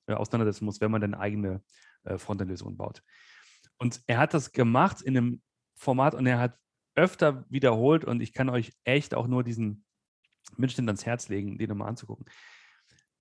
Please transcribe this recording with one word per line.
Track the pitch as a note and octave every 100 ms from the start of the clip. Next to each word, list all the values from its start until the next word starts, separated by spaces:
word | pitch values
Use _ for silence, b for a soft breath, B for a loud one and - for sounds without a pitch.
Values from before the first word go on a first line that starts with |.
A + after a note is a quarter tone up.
| -
äh, |
auseinandersetzen | A2 G#2+ A#2 G#2+ G2
muss, | G#2 G2
wenn | G#2+
man | A2
dann | G2+
eigene, | G2+ G#2 G#2 G2 F#2+ - b b b
äh, | - F#2+
Frontend-Lösungen | - G2+ F#2 F2 G2 F#2+
baut. | G2 - b b b b b b b _
Und | B2 - -
er | A#2+
hat | D#3
das | D#3 -
gemacht | - A#2 B2 F#3+ -
in | C3+
einem | C3 A#2+ A#2+ _ _ _ _
Format | - B2+ C3
und | A#2+ B2+
er | B2
hat | B2 - _ _ _
öfter | - F3+ - D#3 C3 -
wiederholt | C3+ C3 A2+ B2+ D#3+ -
und | A#2+
ich | A#2
kann | - C3
euch | B2 A2+ -
echt | - C#3 -
auch | - A#2+
nur | B2+
diesen | A#2+ A2+ G#2+ G#2 _ _ _ _ _ _ - -
Mitschnitt | C3 C3 A2+
ans | G2+
Herz | - A#2 -
legen, | G2+ G2+ G2+
den | A2
nochmal | G#2 G#2+
anzugucken. | A#2+ G#2+ A2 A#2+ b b b b b b b b _